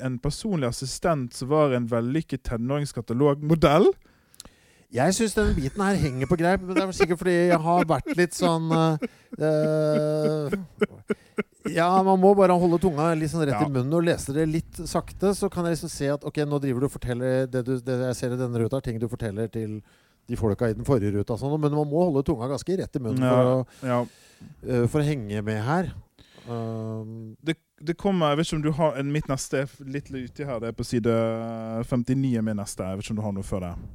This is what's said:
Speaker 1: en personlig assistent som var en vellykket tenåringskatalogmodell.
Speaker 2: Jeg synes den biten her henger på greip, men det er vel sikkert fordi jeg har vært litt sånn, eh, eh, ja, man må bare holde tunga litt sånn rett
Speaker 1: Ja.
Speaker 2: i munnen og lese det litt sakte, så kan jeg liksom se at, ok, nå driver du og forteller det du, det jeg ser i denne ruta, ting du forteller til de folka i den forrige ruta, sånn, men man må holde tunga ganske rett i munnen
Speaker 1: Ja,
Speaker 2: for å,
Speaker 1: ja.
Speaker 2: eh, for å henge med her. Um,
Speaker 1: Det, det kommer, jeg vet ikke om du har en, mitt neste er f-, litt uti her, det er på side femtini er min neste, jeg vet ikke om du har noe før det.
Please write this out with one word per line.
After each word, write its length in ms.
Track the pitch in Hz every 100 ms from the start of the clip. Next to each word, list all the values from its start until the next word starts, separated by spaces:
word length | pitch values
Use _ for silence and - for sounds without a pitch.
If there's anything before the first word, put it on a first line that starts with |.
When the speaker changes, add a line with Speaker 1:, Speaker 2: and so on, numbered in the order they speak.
Speaker 1:
en 160 | 127 123
personlig 500 | 143 - 220 175 120
assistent 640 | - 131 - 180 151 123
som 140 | - 131
var 240 | 156 147
en 120 | 123 117
vellykket 560 | 117 120 156 - 135
tenåringskatalogmodell. 1400 | - 117 120 147 143 - - 117 143 143 147 165 165 156 359 - _ _ _ - - _ _ _ _
Speaker 2:
Jeg 220 | 117 151
synes 200 | 190 220
den 200 | 220 208
biten 280 | - 135 208
her 120 | 196
henger 320 | 190 147 127 135
på 100 | 170
greip, 240 | 170 190
men 120 | 185
det 80 | 190
er 40 | 190
vel 40 | 175
sikkert 200 | 170 175
fordi 140 | 180 175 175
jeg 100 | 170
har 220 | 160 175 165
vært 220 | 156 - 220
litt 160 | 175
sånn, 380 | - 180 165 160
eh, 240 | 165 160 156 - - - -
eh, 1120 | 151 151 156 156 151 151 151 151 151 151 143 196 175 - 214 - - 202 _ - - _ 143
ja, 160 | 165 175 190
man 160 | 190 190
må 140 | 190
bare 220 | 202 185 180
holde 220 | 175 165
tunga 300 | 185 147 165
litt 160 | 156 156
sånn 140 | 165 147
rett 80 |
Speaker 1:
Ja. 120 | - 147
Speaker 2:
i 40 |
munnen 240 | 131 131
og 80 | 170
lese 320 | 170 135 -
det 140 | 143 160
litt 340 | 160 - - 160
sakte, 400 | 170 - - 190
så 140 | 190 196
kan 140 | 180
jeg 120 | 170 156
liksom 140 | 165
se 180 | - 139
at, 160 | 143
ok, 180 | 151 151
nå 140 | 143 147
driver 200 | 135 120
du 60 | 139
og 80 | -
forteller 480 | 120 120 127 131 131
det 180 | 127 120
du, 100 | 131
det 220 | 120 123
jeg 160 | 127 120
ser 160 | 127
i 20 | 123
denne 220 | 127 120
ruta, 220 | 113 135
ting 160 | 127 113
du 80 | 113
forteller 380 | 120 113 98 113
til 320 | 113 107 107 - _ _ _ -
de 100 | 120
folka 300 | 113 98 120
i 40 |
den 100 | 107
forrige 300 | 120 127 104
ruta, 240 | 101 101 107
sånn, 160 | 135 156
men 100 | 147
man 160 | 147 147
må 220 | 151 180
holde 140 | 135 139
tunga 220 | 127 127
ganske 300 | 135 - 185
rett 180 | 117 143
i 20 |
munnen 240 | 117 127
Speaker 1:
Ja, 80 | 127
Speaker 2:
for 160 | 123 127
å, 200 | 131 123 - 131
Speaker 1:
ja. 180 | 123 120 - - - - - 104
Speaker 2:
eh, 200 | 123 120
for 120 | 151
å 60 | 147
henge 360 | 143 104 104
med 180 | 104 107
her. 300 | 117 175 156 - - _ - - 120
Um, 880 | 117 113 110 110 110 110 113 110 110
Speaker 1:
Det, 100 | 147 160 _ -
det 100 | 151 165
kommer, 340 | 202 185 151
jeg 80 | 147
vet 80 | 165
ikke 100 | 160
om 60 |
du 100 | 151
har 240 | 151 156 131
en, 120 | 139
mitt 160 | 151 147
neste 300 | 131 - 139
er 60 | 135
f-, 120 | -
litt 240 | 135 139 -
uti 340 | 135 123 -
her, 140 | 143 117
det 80 | 117
er 40 |
på 120 | 113
side 280 | 117 123 117 113 113 113 113 113 113 113
femtini 480 | 120 127 120 135 135 117
er 60 |
min 140 | 110 104
neste, 260 | 101 -
jeg 140 | 92 95
vet 60 |
ikke 80 | -
om 40 | 107
du 60 |
har 100 | 107
noe 140 | 98 -
før 140 | 98
det. 120 | 87 87 -